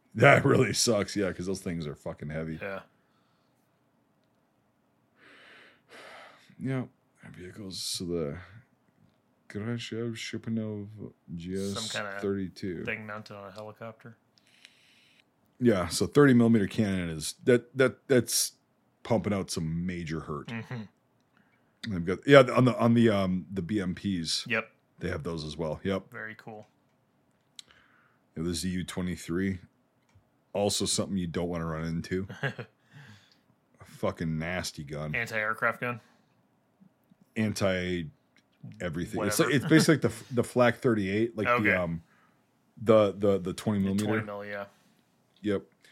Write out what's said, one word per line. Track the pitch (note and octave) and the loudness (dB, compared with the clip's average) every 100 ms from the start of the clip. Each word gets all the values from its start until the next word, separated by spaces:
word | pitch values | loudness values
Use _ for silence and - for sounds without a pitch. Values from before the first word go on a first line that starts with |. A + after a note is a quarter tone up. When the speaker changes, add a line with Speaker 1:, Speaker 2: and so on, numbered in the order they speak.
| _ A2 | _ 6
Speaker 1:
That | C#3 C#3 | 8 8
really | C#3 - A2+ | 8 6 4
sucks, | - - G#2+ F#2+ | 2 2 2 2
yeah, | G#2+ F#2+ | -2 -2
'cause | E2+ F2+ | -2 -6
those | F#2 | -6
things | F#2+ E2+ D2+ | -6 -6 -8
are | |
fucking | D2 E2+ D#2+ D2+ | -10 -10 -10 -8
heavy. | D2+ D#2+ D#2 | -6 -6 -8
Speaker 2:
Yeah. | G2+ F#2+ - _ _ _ _ _ _ _ _ _ _ _ _ _ _ _ _ _ _ _ _ _ _ _ - - - - - _ _ - - - - - - - | -8 -10 -14 _ _ _ _ _ _ _ _ _ _ _ _ _ _ _ _ _ _ _ _ _ _ _ -20 -20 -20 -20 -20 _ _ -20 -20 -20 -20 -20 -20 -10
Speaker 1:
Yeah. | B2+ C3 A#2 _ _ _ - - | -4 -4 -6 _ _ _ -20 -18
Vehicles, | F2+ G2 G2 E2+ | -16 -14 -12 -10
so | - - F2+ | -8 -6 -4
the | E2+ D2 D#2 - G#2+ - _ _ _ _ _ _ _ - | -4 -4 -6 -14 -20 -20 _ _ _ _ _ _ _ -14
Khrushchev | G#2 A2 A#2+ - A2 A#2+ A2+ | -8 -6 -6 -6 -6 -6 -6
Shupanov | - A2+ - A2+ A2 G#2 G#2 G#2+ | -8 -8 -4 -2 -2 -6 -10 -12
Speaker 2:
Some | - - - E2+ F2 F#2+ G2 G2+ A2 | -16 -16 -12 -10 -6 -4 -4 -4 -6
kinda | A#2+ G#2 | -6 -6
Speaker 1:
G | G2 | -4
S | |
thirty-two. | G2+ G2 F#2 - G2+ E2+ | -2 -2 -4 -6 -8 -6
Speaker 2:
thing | A#2 A2 G#2+ | -6 -6 -8
mounted | G#2+ G#2+ G#2 | -12 -12 -16
on | G2 | -14
a | |
helicopter. | F#2+ G#2+ G#2 A2+ A2 A#2+ A2+ _ _ _ _ - _ _ _ _ _ _ _ _ - | -14 -14 -14 -16 -16 -20 -20 _ _ _ _ -20 _ _ _ _ _ _ _ _ 0
Speaker 1:
Yeah, | A#2+ G2 E2+ | 4 4 2
so | - - | 0 2
thirty | D3 C#3+ | 6 8
millimeter | A#2+ A#2 A2+ F#2+ | 8 8 6 2
cannon | - G#2 F#2 E2+ | 0 0 0 -4
is, | D#2 D#2 - | -6 -8 -2
that, | - B2 - C3+ | 4 4 2 2
that, | C3 - - | 2 0 2
that's | B2+ A#2 - - - _ _ _ _ | 2 4 0 -2 -6 _ _ _ _
pumping | - A2 F#2+ | -2 0 0
out | G2 F2+ | -2 -2
some | - D#2+ E2 F2+ | -4 -4 -4 -4
major | F2 E2 D#2+ | -6 -6 -6
hurt. | D2 D2 C2+ | -6 -10 -8
Speaker 2:
Mm-hmm. | A2+ A2 B2 G2+ _ _ _ _ _ _ _ _ _ - | -10 -10 -12 -12 _ _ _ _ _ _ _ _ _ -6
Speaker 1:
They've | F2+ | -4
got, | E2+ F2+ - | -2 -2 8
yeah, | C#3+ B2 | 8 8
on | A#2 | 6
the, | B2+ A2+ | 4 4
on | A#2 | 4
the, | A#2 A#2 | 6 6
um, | G2+ F#2+ F#2 - | 4 2 -2 -4
the | G2 | -6
B | E2+ G#2 | -2 -2
M | F#2 | -2
Ps. | F2 G2+ F2+ D#2+ - - | -4 -4 -4 -2 -4 -2
Speaker 2:
Yep. | A2+ - _ _ - | -4 -4 _ _ -10
Speaker 1:
They | F2 | -6
have | F2+ | -6
those | E2+ E2 | -6 -6
as | D#2 D2+ | -8 -6
well. | D#2+ D#2 | -6 -4
Yep. | F#2+ F#2+ - | -4 -4 -6
Speaker 2:
Very | A2+ A2 A2 | -12 -14 -14
cool. | - G#2+ G#2 _ _ _ _ _ _ _ _ - - _ _ _ _ _ _ - | -16 -16 -18 _ _ _ _ _ _ _ _ -20 -20 _ _ _ _ _ _ -6
Speaker 1:
Yeah, | |
the | E2+ | -4
Z | E2 F#2 | -4 -4
U | F2+ | -4
twenty-three, | E2+ - F2+ D#2+ - F2 F#2+ F#2+ - _ _ _ _ _ _ _ _ | -6 -6 -6 -6 -4 -2 -2 -4 -10 _ _ _ _ _ _ _ _
also | - G2+ - G2 | 0 0 0 0
something | - G2 F#2+ | -2 -2 -2
you | F2 | -2
don't | F2 F2 | -2 -2
wanna | F2 E2 | -2 -4
run | D#2+ | -4
into. | E2 E2 - F#2 F#2+ | -4 -4 -4 -6 -6
Speaker 2:
<laughs> | - | -8
Speaker 1:
A | C3+ - - _ _ - - - _ _ _ _ _ - | -8 -8 -14 _ _ -20 -20 -20 _ _ _ _ _ -20
fucking | - - G2+ - E2+ D#2 | -20 -6 -4 -2 -4 -4
nasty | E2 F2+ D#2+ - | -4 -4 -6 -10
gun. | C#2+ D2 D2+ | -10 -8 -6
Speaker 2:
Anti-aircraft | A#2+ A2+ A2 G#2+ A2 A#2+ A2 | -6 -4 -4 -4 -2 -2 -2
gun? | B2 A2+ - _ _ _ _ _ _ _ - _ _ _ _ - | -6 -8 -12 _ _ _ _ _ _ _ -20 _ _ _ _ -2
Speaker 1:
Anti | A2 - G2+ F#2 F2+ F2+ D2+ - _ _ _ _ - D2 | -2 0 0 0 0 -2 -4 -12 _ _ _ _ -16 -8
everything. | F2 E2 - A#2+ | -6 -4 -4 -2
It's | G#2 - | 0 2
like, | D3 | 2
Speaker 2:
Whatever. | C#3+ | 2
Speaker 1:
it's | - | 6
basically | D#3+ E3+ | 6 6
like | C#3+ A2 - - | 4 2 -4 -4
the, | |
the | A#2+ | -2
Flak | A2 B2 A#2+ A2+ | 0 4 4 4
thirty-eight, | C3 A2 F#2+ G2+ A#2 G#2+ | 2 2 0 0 -2 0
like | G#2+ | 2
Speaker 2:
Okay. | A#2+ G#2 | 2 4
Speaker 1:
the, | F#2+ | 2
um, | F2 E2 - _ _ _ _ _ _ - | 0 -6 -10 _ _ _ _ _ _ -2
the, | A2 A2 G#2 F#2+ | 4 6 6 2
the, | G2+ G2 | 2 2
the | F2+ | 0
twenty | F2+ - G2+ | -4 -2 0
Speaker 2:
The | G2 | 0
Speaker 1:
millimeter. | G2 G#2+ | 0 0
Speaker 2:
twenty | G#2+ G#2 | -2 -4
mil, | G2+ | -8
yeah. | G#2 G2+ G2+ _ _ _ _ _ _ _ | -8 -10 -10 _ _ _ _ _ _ _
Speaker 1:
Yep. | G#2 G2 - _ - | -2 -2 -4 _ -20